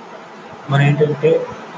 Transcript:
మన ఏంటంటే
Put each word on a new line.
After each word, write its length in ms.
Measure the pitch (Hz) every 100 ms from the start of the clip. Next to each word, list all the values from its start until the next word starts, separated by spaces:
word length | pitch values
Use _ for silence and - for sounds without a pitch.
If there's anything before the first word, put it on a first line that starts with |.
| - - - - - - -
మన 140 | 139
ఏంటంటే 640 | 143 147 151 147 156 160 - - -